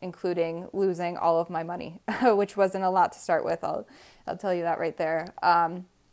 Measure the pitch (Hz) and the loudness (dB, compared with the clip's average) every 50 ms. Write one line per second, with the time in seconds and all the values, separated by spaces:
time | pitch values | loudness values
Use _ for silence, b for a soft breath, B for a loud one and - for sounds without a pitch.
0 | - 185 170 - - 185 175 175 165 165 165 170 185 - - 185 196 196 180 165 | -12 -12 -10 -6 -4 -2 0 0 0 -2 -2 -6 -8 -6 -2 0 0 0 0 0
1 | 175 170 175 - - 165 165 165 170 - 180 160 165 165 175 175 165 - 165 - | -2 -4 -4 0 2 4 4 4 2 0 -2 -6 -6 -6 -8 -8 -10 -12 -14 -12
2 | - - 214 - 247 254 214 202 202 196 - 202 196 190 190 190 190 185 185 190 | -6 -6 -2 2 4 4 6 6 4 0 2 2 2 2 2 0 0 2 4 4
3 | 175 - - - - - 175 156 - - 170 175 - - 156 - 226 B B B | 2 2 0 -6 -2 0 0 0 2 0 -2 -2 -2 -4 -4 -6 -8 B B B
4 | B B B B B - - 175 - 202 180 175 170 170 160 - - 165 156 - | B B B B B -8 -8 -4 -2 -2 -2 0 0 -2 -2 -2 -2 -4 -2 -2
5 | 165 160 165 160 160 175 - - - 175 175 170 170 160 170 180 185 - _ _ | -2 0 0 -2 -4 -6 -8 -2 2 4 4 4 4 2 -2 -6 -12 -14 _ _
6 | _ _ | _ _